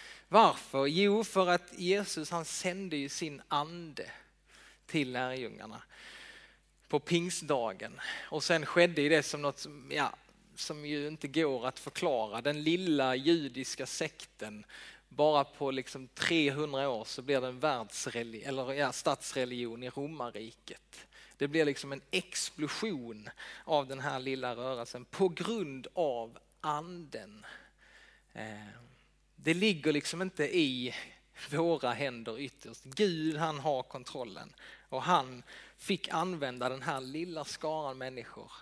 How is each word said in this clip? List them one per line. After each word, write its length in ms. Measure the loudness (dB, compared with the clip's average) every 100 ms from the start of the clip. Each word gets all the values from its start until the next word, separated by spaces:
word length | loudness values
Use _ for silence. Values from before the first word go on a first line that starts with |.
| -16 -18 6
Varför? 580 | 10 10 8 0 0 2
Jo, 380 | 6 6 6
för 240 | 4 4 4
att 260 | 4 0 -2
Jesus, 540 | 2 2 0 -4 -4
han 140 | -4 -4
sände 520 | -4 -2 -4 -4 -4
ju 120 | -4
sin 320 | -4 -6 -6 -2
ande 640 | -2 -2 -6 -10 -10 -12 -14 -20 _ _ -20 -20 -20 -2
till 260 | 0 2
lärjungarna 720 | 0 -2 -2 -6 -10 -14 -14 -16 -20 -18 -18 -18 -20 -20 -20 _ _ -2
på 120 | 0
pingstdagen. 1000 | 4 2 2 -2 0 0 0 -4 -10 -8 -8 -8
Och 220 | -6 -2
sen 220 | 2 2 4
skedde 360 | 6 6 6
ju 80 | 6
det 140 | 6
som 180 | 4 0
något 180 | -2 -4
som, 320 | -8 -14 -6
ja, 240 | -2 0 -2 -16 -20 -18 -10
som 300 | -8 -6 -4
ju 220 | -4 -4
inte 200 | -6 -2
går 400 | 2 2 2 -2
att 120 | -4
förklara. 640 | -8 -2 2 2 0 -2
Den 220 | 0 0
lilla 520 | 2 2 4 4 4 4
judiska 720 | 4 4 4 -4 -6 -6 -6
sekten, 800 | -4 -4 -6 -18 -12 -10 -10 -16 -18 -18 -20 -6
bara 340 | 4 6 6
på 280 | 4 0 -2
liksom 360 | -2 -4 -10 -12
trehundra 800 | -4 2 4 4 2 -2 0 0
år 160 | -2 -4
så 160 | -6
blir 200 | 0 0
det 60 | 0
en 120 | -2
världsreli-, 840 | 0 0 -4 -6 -6 -4 -6 -8
eller, 300 | -6 -4 -2
ja, 180 | 0 0
statsreligion 920 | 0 0 0 -2 -2 -2 -2 -6 -6
i 60 | -8
romarriket. 1200 | -6 -6 -6 -8 -8 -12 -14 -16 -16 _ -20 -20 -20 -16 -4
Det 100 | 2
blir 180 | 4 4
liksom 260 | 2 -4
en 100 | -10 -2
explosion 1200 | -2 -2 -4 -6 -4 -4 -2 -2 -2 -6 -12 -14 -14 -14 -12 0
av 220 | 2 2
den 120 | -2
här 200 | -2 -2
lilla 360 | -2 -2 -2 -2
rörelsen 500 | -4 -4 -6 -10 -8
på 240 | 2 2
grund 580 | 2 -2 -2 -2 -6 -6
av 460 | 0 2 0 -4 -10 -20 _
anden. 840 | -2 -2 -4 -10 -10 -12 -12 -16 -18 -18 -20 _ -20 -20 -20 -20 _
Eh, 340 | -12 -10 -10 -14 -18 -20 -20 _ _ _ -2
det 180 | 0
ligger 400 | 4 4 4 4
liksom 280 | 2 0 -2
inte 360 | -2 0 2 4
i 380 | 4 2 -4 -6 -12 -16 _ -14 -4
våra 440 | 0 2 2 0
händer 460 | 0 -2 -4 -8 -8
ytterst. 440 | -8 -10 -16 -16
Gud, 540 | -6 2 4 4 0 0
han 220 | 0 0
har 240 | 0 0
kontrollen. 720 | -2 -10 -10 -8 -8 -10 -16 -18 -20 -20 -8
Och 120 | -2
han 420 | 4 4 2 -6 -16 -18 -20 -8
fick 320 | -2 -2 -2
använda 600 | -2 0 -2 -4 -2 -2
den 120 | -2
här 200 | -4 -4
lilla 440 | -4 -6 -6 -6 -8
skaran 520 | -6 -4 -2 -4 -6
människor 540 | -8 -8 -12 -14 -16 -18